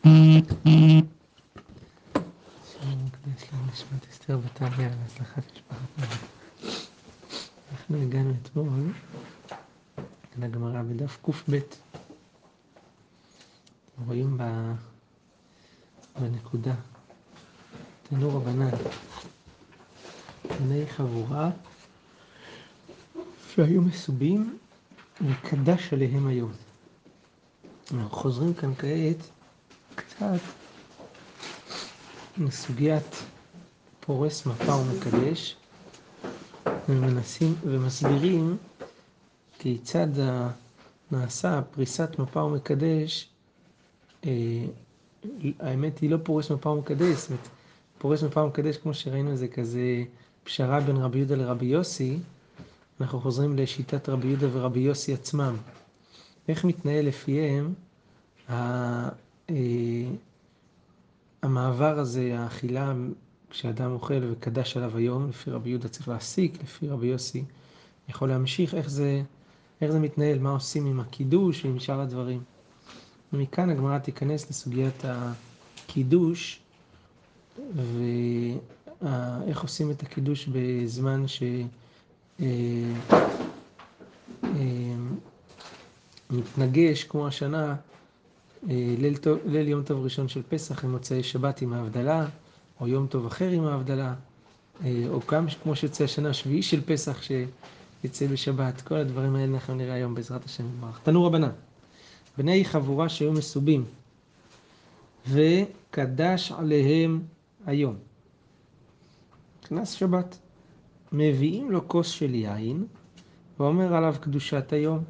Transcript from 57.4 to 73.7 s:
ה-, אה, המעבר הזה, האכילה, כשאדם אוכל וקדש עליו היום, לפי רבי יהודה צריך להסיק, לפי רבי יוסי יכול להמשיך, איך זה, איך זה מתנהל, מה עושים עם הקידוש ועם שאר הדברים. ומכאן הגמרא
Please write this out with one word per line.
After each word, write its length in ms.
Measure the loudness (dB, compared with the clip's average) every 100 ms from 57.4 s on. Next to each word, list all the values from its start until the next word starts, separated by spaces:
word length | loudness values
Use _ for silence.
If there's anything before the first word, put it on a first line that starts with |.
| 2 0 -2 -6 -12 _ _ _ _ _ -6
ה-, 600 | -4 -2 -2 -2 -2 -4 -8 _ _ -6
אה, 600 | -2 0 0 -2 -2 -4 -8 -12 _ _ _ _ _ _ _ _ _ _ _
המעבר 580 | -2 0 0 2 2 2
הזה, 400 | -2 -2 -2 -2
האכילה, 540 | -6 -6 -6 -4 -2 -4 -6 -10 -16 _ _
כשאדם 420 | -8 -6 -4 -4
אוכל 400 | -4 -2 -2 -2
וקדש 460 | -4 -4 -4 -4 -4
עליו 200 | -4 0
היום, 320 | 0 0 -4
לפי 220 | -6 -8
רבי 180 | -6 -4
יהודה 180 | -6 -6
צריך 200 | -10 -8
להסיק, 560 | -8 -4 0 0 -2
לפי 240 | -14 -8 -6
רבי 200 | -2 -2
יוסי 360 | -2 -4 -8 -8 -12 -20 -20 -20 _ -16
יכול 200 | -4 0
להמשיך, 460 | 0 0 0 0
איך 140 | 0 -4
זה, 320 | 0 0 0 -4 -12 -20 -20 _ _
איך 100 | 0
זה 80 | 2
מתנהל, 400 | 2 2 2 2
מה 100 | 2
עושים 360 | -2 -2 -2
עם 140 | 0 -2
הקידוש 680 | -4 -4 2 4 4 2
ועם 140 | -2 -4
שאר 200 | -2 -4
הדברים. 440 | -2 -4 -4 -6 -8 -20 _ _ -20 -20 -20 -20 _
ומכאן 360 | -4 -2 0
הגמרא 280 | 0